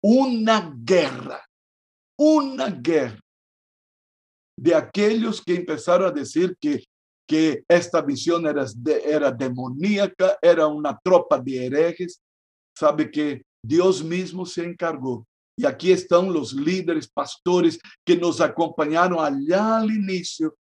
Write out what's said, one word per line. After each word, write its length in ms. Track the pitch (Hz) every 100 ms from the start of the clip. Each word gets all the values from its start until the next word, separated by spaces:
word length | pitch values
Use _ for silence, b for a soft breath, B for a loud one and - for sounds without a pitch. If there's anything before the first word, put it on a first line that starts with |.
una 720 | 202 254 262 233 220 220 165 127
guerra, 600 | 117 185 143 123 117 - - _ _ _ _ _ _ -
una 540 | 302 311 277 262 262
guerra 500 | 147 131 160 123 104 _ _ _ _ _ _ _ _ _ _ _ _ _ -
de 160 | 147
aquellos 680 | 160 - 196 208 226 220 208
que 140 | - 180
empezaron 520 | 175 156 - 175 185
a 40 |
decir 440 | 147 127 160 180 180
que, 240 | 151 135 - _ _ _ -
que 360 | 156 160 135 -
esta 340 | - 120 165
visión 460 | 143 131 - 170 160
era 180 | 147 131 113
de-, 280 | 127 147 147
era 220 | 151 143
demoníaca, 1040 | 120 131 123 127 131 190 202 196 - 185 202
era 260 | 170 170 156
una 300 | 151 147 110
tropa 360 | 185 180 - 139
de 260 | 127 131 123
herejes. 540 | 139 170 170 180 - _ _ _ _ _ -
Sabe 320 | 151 151 156
que 320 | 147 151 123 - _
Dios 400 | 110 160 185 180
mismo 420 | 160 175 185 175 180
se 180 | -
encargó. 640 | 170 175 170 143 127 117 - _ _ -
Y 60 | 143
aquí 260 | 113 175
están 400 | 180 - 175 190
los 220 | 165 120
líderes, 560 | 135 151 185 165 160 127
pastores 680 | - 139 - 175 180 170 160 B B -
que 100 | 175
nos 240 | 170 131
acompañaron 760 | 156 151 165 165 151 160 180 175
allá 580 | 151 139 147 185 220 226
al 120 | 220
inicio 680 | 220 190 185 175 - 156 -